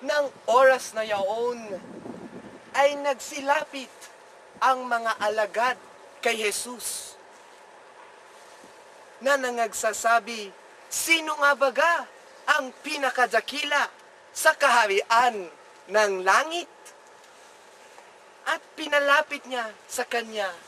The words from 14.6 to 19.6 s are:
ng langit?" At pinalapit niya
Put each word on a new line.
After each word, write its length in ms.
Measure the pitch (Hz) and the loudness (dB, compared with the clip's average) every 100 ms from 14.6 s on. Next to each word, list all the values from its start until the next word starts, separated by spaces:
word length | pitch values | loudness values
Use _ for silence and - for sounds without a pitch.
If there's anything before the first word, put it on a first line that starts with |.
| 285 247 214 196 - 226 247 214 170 - - - - | 4 4 4 0 2 4 4 0 -10 -16 -20 -20 -2
ng 200 | 202 208 190 | 0 2 0
langit?" 480 | 185 214 285 339 - - - - - - - - - - - - - - - - - - - | 2 2 2 -6 -8 -18 -20 -20 -20 -20 -20 -20 -20 -20 -20 -20 -20 -20 -20 -20 -20 -12 -6
At 160 | 320 - - | -6 -6 -12
pinalapit 640 | 311 294 285 285 302 285 | 0 0 4 2 2 -8
niya 240 | 240 254 | -8 -8